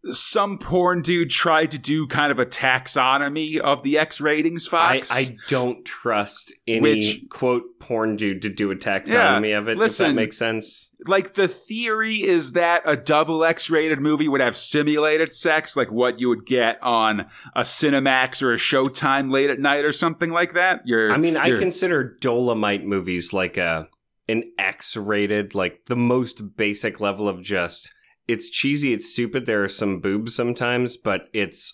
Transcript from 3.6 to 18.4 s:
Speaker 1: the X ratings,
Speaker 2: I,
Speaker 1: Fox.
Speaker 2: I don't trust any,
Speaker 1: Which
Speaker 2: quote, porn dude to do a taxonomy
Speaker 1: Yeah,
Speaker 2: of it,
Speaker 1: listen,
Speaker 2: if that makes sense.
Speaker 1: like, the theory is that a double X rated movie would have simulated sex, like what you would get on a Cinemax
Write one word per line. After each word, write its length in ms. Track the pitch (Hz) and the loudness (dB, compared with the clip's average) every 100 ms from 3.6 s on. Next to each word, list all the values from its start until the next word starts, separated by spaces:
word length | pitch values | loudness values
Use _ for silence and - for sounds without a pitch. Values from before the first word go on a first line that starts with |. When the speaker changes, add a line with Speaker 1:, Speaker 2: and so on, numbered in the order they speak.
| - 143 | 0 0
Speaker 1:
the 160 | 135 151 | 2 0
X 220 | 160 - | 0 -2
ratings, 460 | 151 151 160 170 - | 0 2 0 -2 -2
Speaker 2:
I, 20 | 170 170 135 | 2 4 2
Speaker 1:
Fox. 120 | - | 0
Speaker 2:
I 240 | 123 127 110 - | -2 -2 -6 -4
don't 360 | 135 123 120 | 0 0 -4
trust 680 | - - 120 107 104 - - - - | -12 -8 -2 -2 -2 -8 -12 -12 -2
any, 140 | 113 | 2
Speaker 1:
Which 440 | 113 110 107 107 - | 4 4 0 -4 -12
Speaker 2:
quote, 480 | - 127 120 117 - | -2 0 0 -2 -20
porn 360 | - 117 110 104 | -6 -2 0 0
dude 260 | 104 95 | -2 -2
to 60 | 104 | -6
do 220 | 101 101 | -2 -2
a 60 | 95 | -2
taxonomy 760 | - 98 - 226 190 120 107 | -2 -4 0 2 4 4 2
Speaker 1:
Yeah, 80 | 104 | 0
Speaker 2:
of 100 | 107 | -2
it, 100 | 113 | 0
Speaker 1:
listen, 280 | 220 - 170 | 0 2 2
Speaker 2:
if 40 | |
that 40 | |
makes 220 | 131 107 - | 2 0 -2
sense. 540 | 113 110 - - - _ - | -4 -4 -8 -16 -20 _ 0
Speaker 1:
like, 280 | 196 190 | 0 0
the 140 | - 185 | 0 0
theory 760 | - - 220 233 220 220 220 | -2 -12 -6 -2 -2 0 0
is 300 | 196 175 135 | 2 2 2
that 300 | 175 170 170 | 0 2 2
a 120 | 156 143 | 2 0
double 480 | - 151 156 160 | 2 2 2 2
X 240 | 165 165 - | 2 0 0
rated 300 | 160 160 147 | 0 2 0
movie 280 | 147 151 156 | 2 2 2
would 120 | 135 | 2
have 160 | 123 - | 2 0
simulated 760 | - 151 147 151 151 156 160 | -2 0 2 2 2 2 0
sex, 420 | - 170 156 151 143 | 0 0 0 0 -4
like 140 | 120 | -2
what 300 | 110 123 120 | 2 0 2
you 80 | 123 | 0
would 180 | 117 - | 0 0
get 360 | 127 117 - | 2 2 0
on 440 | - 117 110 104 - - - | 0 2 2 0 -6 -14 -6
a 80 | - | -4
Cinemax 800 | 117 - 156 139 135 131 127 - | -2 0 2 2 4 2 2 0